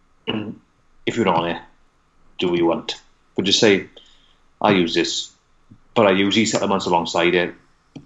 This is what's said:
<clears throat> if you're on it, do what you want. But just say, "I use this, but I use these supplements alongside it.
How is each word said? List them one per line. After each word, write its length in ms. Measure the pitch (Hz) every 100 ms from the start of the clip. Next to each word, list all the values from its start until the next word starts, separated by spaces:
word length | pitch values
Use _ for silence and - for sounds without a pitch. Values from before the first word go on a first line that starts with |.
<clears throat> 260 | _ _ -
if 920 | 107 104 - _ _ _ _ - 117
you're 120 | 95
on 200 | 85 85
it, 120 | 82 - _ _ _ _ _ _ -
do 100 | 92
what 80 | 87
you 80 | 85
want. 340 | 80 - - _ _ _ -
But 100 | 95
just 120 | 98
say, 300 | 110 95 - - _ _ _ _ _ _
"I 120 | 104
use 220 | 98 82
this, 380 | 85 82 - - _ _ _ _ - _
but 120 | - 104
I 40 |
use 240 | 95 101
these 180 | 107 107
supplements 340 | 95 101 95 92
alongside 480 | 87 82 90 85
it. 200 | 87 87 - _ _ _ -